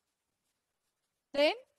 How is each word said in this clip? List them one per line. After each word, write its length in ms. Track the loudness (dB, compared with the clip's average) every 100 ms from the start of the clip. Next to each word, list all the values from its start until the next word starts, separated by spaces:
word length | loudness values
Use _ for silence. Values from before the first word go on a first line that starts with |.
| _ _ _ _ _ _ _ _ _ _ _ _ _
then, 180 | 0 0 0 -10